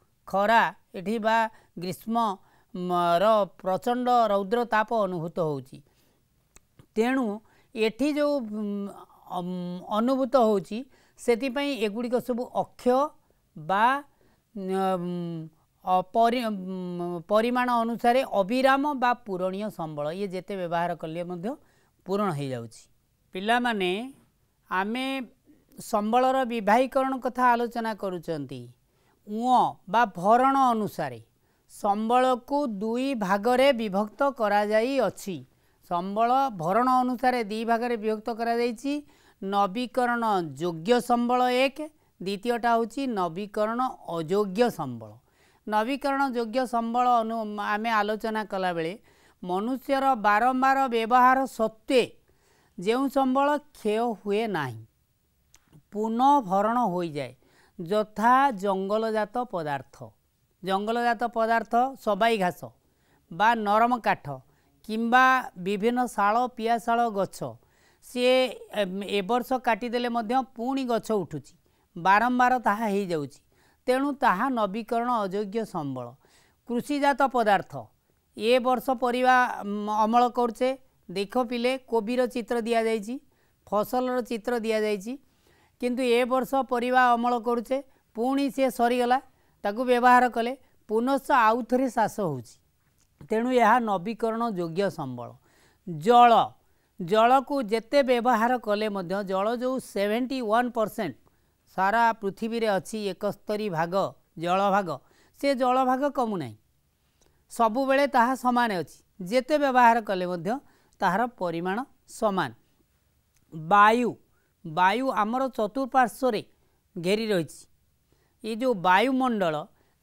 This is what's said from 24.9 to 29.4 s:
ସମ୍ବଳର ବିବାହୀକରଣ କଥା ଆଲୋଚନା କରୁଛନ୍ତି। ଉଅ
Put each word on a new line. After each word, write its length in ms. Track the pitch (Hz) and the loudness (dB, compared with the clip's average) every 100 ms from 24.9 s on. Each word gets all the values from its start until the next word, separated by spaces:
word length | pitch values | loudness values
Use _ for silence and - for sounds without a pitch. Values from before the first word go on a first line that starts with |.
| 240 262 269 220 _ _ _ _ - | -4 -6 -6 -10 _ _ _ _ -20
ସମ୍ବଳର 580 | - 214 208 240 262 262 254 | -4 -2 2 2 4 2 0
ବିବାହୀକରଣ 680 | 233 202 226 262 269 262 262 | -2 2 4 4 0 -2 -2
କଥା 240 | 254 254 247 | -4 2 4
ଆଲୋଚନା 460 | 233 240 233 226 | 4 0 -4 -6
କରୁଛନ୍ତି। 680 | 202 196 180 160 156 135 135 120 - _ _ _ _ - | -4 -6 -6 -6 -6 -6 -10 -14 -20 _ _ _ _ -10
ଉଅ 320 | 214 | -4